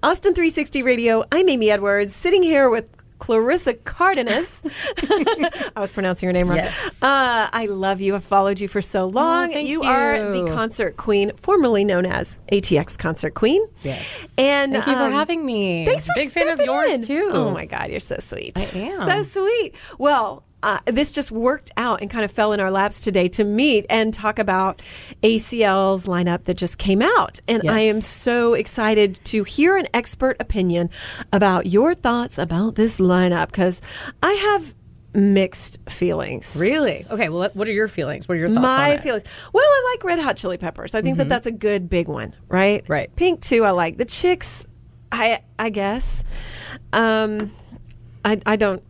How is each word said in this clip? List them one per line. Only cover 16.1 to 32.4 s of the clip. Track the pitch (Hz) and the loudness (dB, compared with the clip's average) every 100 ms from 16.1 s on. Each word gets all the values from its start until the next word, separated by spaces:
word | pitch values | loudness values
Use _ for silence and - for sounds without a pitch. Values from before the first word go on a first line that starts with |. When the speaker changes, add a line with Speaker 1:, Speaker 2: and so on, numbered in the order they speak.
| - | -2
Speaker 2:
Big | 294 | -2
fan | - 330 | 0 -2
of | 330 | 0
Speaker 1:
stepping | 285 | 0
Speaker 2:
yours, | 269 571 | 2 0
Speaker 1:
in. | 285 | 0
Speaker 2:
too. | 226 285 403 | -2 -2 0
Speaker 1:
Oh, | 190 - | 0 -2
my | - - | -4 -6
God. | - - | -8 -6
You're | - | -8
so | - - | -8 -8
sweet. | - - - - | -8 -10 -6 -4
Speaker 2:
I | 202 185 | -4 -6
am. | 240 381 - | -8 -4 -2
Speaker 1:
So | 359 415 392 | 0 -2 -2
sweet. | 381 466 427 - - - | 0 0 -2 -8 -20 -2
Well, | 285 277 214 117 _ _ | 2 2 0 -6 _ _
uh, | - 196 - | -4 -2 -2
this | 233 294 | 0 0
just | - 277 | -2 -6
worked | 220 240 294 - - | -2 -2 -2 -6 -6
out | 240 214 | -2 -2
and | 202 | -4
kind | 233 | -4
of | 208 | -4
fell | - 214 | 0 0
in | 208 | 2
our | 190 | 0
laps | 190 202 - | 0 0 -2
today | - 190 180 | -2 2 0
to | 180 | 2
meet | 208 208 294 226 202 | 0 2 4 2 2
and | 226 220 | 0 0
talk | 220 208 214 | -2 -4 -2
about | 202 185 190 - - - - - | 0 2 0 -4 -14 -20 -20 0
A | 220 226 | 2 2
C | - 240 | -2 2
L's | 214 190 190 190 190 | 2 4 2 0 0
lineup | 175 180 175 - | 0 0 -2 -2
that | |
just | 180 175 - | -4 -4 -2
came | 196 196 | 2 2
out. | 285 453 - - - | 4 2 0 -6 -2
And | 226 165 | 0 2
I | 220 | 2
Speaker 2:
Yes. | 220 214 | 2 2
Speaker 1:
am | |
so | 208 - - 240 233 | -2 -4 0 2 2
excited | 233 220 - 214 214 208 185 - | 2 0 -2 2 4 2 0 -4
to | 220 | -2
hear | 202 - 311 392 | -2 2 2 2
an | 320 | 0
expert | 233 233 - 262 - | -2 -4 -2 -2 -2
opinion | 214 220 185 170 170 - - - - | -4 0 0 0 -2 -6 -14 -14 -2
about | 202 202 185 190 | 2 4 4 2
your | 190 285 | 4 4
thoughts | 349 254 240 240 | 2 0 0 -2
about | - | -4